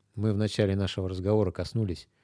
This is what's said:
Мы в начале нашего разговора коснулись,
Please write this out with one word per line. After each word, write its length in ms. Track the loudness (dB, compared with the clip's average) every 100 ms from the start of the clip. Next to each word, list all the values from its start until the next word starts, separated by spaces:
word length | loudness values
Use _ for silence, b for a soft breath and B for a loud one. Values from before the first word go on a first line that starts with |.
| _ -2
Мы 160 | 0
в 60 | 2
начале 380 | 0 2 2 2
нашего 340 | 0 -2 -6
разговора 420 | -2 2 2 2
коснулись, 560 | -2 -4 -2 -2 -4 -12 _